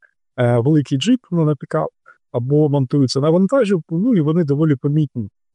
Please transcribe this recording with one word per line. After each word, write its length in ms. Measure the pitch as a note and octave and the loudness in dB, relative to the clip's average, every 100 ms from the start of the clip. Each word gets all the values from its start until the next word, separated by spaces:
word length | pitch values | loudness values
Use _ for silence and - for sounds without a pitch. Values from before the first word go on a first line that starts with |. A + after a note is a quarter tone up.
| _ _ _ - | _ _ _ -2
е, 220 | A#2+ A#2+ | 0 2
великий 400 | B2+ D#3 C#3 C3+ | 2 0 0 -2
джип, 220 | E3+ B3+ - | 0 -2 -2
ну, 140 | E3+ | -2
на 100 | D3+ D3 | 0 -2
пікап, 320 | - D#3 - - _ _ _ | -6 -6 -6 -10 _ _ _
або 360 | A#2+ B2+ D3 D3+ | -8 0 2 2
монтуються 520 | C#3+ B2+ D3 C3+ C3+ | 0 0 0 0 0
на 100 | D3+ | 0
вантажівку, 680 | F3 F#3+ C#4 G3 F#3 - E3 | 2 2 0 0 -2 -2 -4
ну, 160 | A#3+ | 0
і 60 | G3+ | 0
вони 240 | D3 E3 | 2 0
доволі 320 | C#3+ C#3+ D#3+ C#3 | 0 0 0 0
помітні. 520 | C#3+ D3+ D3 B2+ G#2 - _ | 0 -2 -2 -6 -12 -16 _